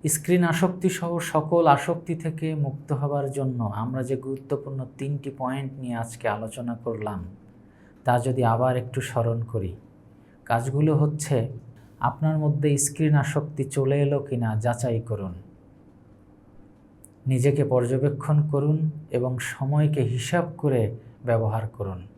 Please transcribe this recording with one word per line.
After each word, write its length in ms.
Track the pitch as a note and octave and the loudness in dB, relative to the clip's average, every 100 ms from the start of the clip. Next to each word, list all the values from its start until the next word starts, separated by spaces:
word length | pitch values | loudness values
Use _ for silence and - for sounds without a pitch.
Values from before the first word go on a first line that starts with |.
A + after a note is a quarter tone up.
| D3+ | -2
স্ক্রিন 360 | - - F3+ | -2 2 4
আসক্তি 460 | F3 D#3+ F#3 F3+ F#3 | 4 4 2 2 -2
সহ 300 | F3+ E3+ E3+ | 0 -2 -4
সকল 480 | E3 D#3 D#3 E3+ E3 | 0 0 2 4 6
আসক্তি 480 | C#3 - E3+ - E3 | 6 4 -4 -2 -4
থেকে 400 | E3 D#3 D#3+ D3+ | -4 -4 -4 -2
মুক্ত 360 | C#3 C#3+ - | -2 -4 -4
হবার 400 | C3+ C#3+ C#3+ C#3 | -2 0 0 -2
জন্য 400 | C3 C3+ B2 A2 G#2 | -2 -2 -2 -2 -2
আমরা 280 | A#2 C3 | -4 -4
যে 120 | B2+ C3 | -2 -4
গুরুত্বপূর্ণ 720 | C3 C3+ - C#3+ C#3+ C3+ C3 - | -4 -8 -4 -6 -4 -8 -8 -8
তিনটি 340 | C#3 C#3+ C#3 C#3 | -4 -4 -6 -6
পয়েন্ট 360 | B2+ C3+ C3+ | -4 -4 -6
নিয়ে 220 | C3+ B2 A#2 | -8 -6 -6
আজকে 340 | A2+ - A2+ | -6 -4 -2
আলোচনা 460 | G#2+ A2 A2 A#2+ A2+ | -2 -4 -8 -8 -6
করলাম, 500 | A#2+ A2 G#2 G2 F2 - - - - - - - | -6 -4 -4 -6 -10 -14 -20 -20 -20 -20 -20 -8
তা 160 | - B2 | 0 2
যদি 240 | A#2+ B2 | 2 2
আবার 340 | A#2+ A2+ B2+ B2+ | 2 4 2 0
একটু 240 | A#2+ C3 | -2 -6
স্মরণ 420 | A#2+ B2 A#2 A#2 | -4 -2 0 0
করি, 320 | A2+ A2+ F#2+ E2 - - - - - - - | -2 -4 -4 -8 -18 -20 -20 -20 -20 -20 -2
কাজগুলো 520 | A#2 B2+ C#3 D#3 D3+ | 0 0 2 4 4
হচ্ছে, 520 | D3+ D3+ - C3+ A2 - - - - - | 4 0 0 0 0 -6 -16 -20 -20 -2
আপনার 380 | - - D#3 D#3 | -2 0 2 2
মধ্যে 400 | D3+ D3 D3+ C#3+ | 2 2 2 2
স্ক্রিন 380 | - - D#3 D3 | 0 2 4 4
আসক্তি 480 | - D3 D3 - | 4 -2 -4 -4
চলে 380 | C3 - C3+ C#3 | -4 0 2 4
এলো 180 | C#3+ C#3+ | 4 2
কিনা 360 | - B2 A2+ G#2+ | 0 -2 0 0
যাচাই 460 | A#2+ A#2 B2 A#2 | 0 0 0 0
করুন, 320 | A#2 G#2 F#2+ F2 - - - - - - - - - - - - - - - - - - C3 | -2 -6 -6 -8 -16 -20 -20 -20 -20 -20 -20 -20 -20 -20 -20 -20 -20 -20 -20 -20 -20 -8 -2
নিজেকে 360 | C3 C3+ C#3+ | 2 4 2
পর্যবেক্ষণ 840 | B2 B2+ A#2+ C3 C#3+ D3 - D3+ D3+ | 2 2 2 0 0 -2 2 2 2
করুন 420 | C#3+ C#3+ D#3 D#3 - - | 0 2 2 0 -4 -4
এবং 260 | B2 B2+ B2+ | -2 -2 -4
সময়কে 640 | - - C3+ D3 D3+ D3 | -6 -6 -2 2 2 2
হিসাব 440 | A2+ B2 - F3 E3+ - | 0 0 0 0 -2 -2
করে 380 | D3 C3 G#2 - - - A#2+ | 0 2 0 -2 -16 -12 0
ব্যবহার 420 | A2+ A2 A2 A2 | 2 2 -2 -6
করুন। 400 | - G2 F2+ F#2+ | -6 -8 -6 -12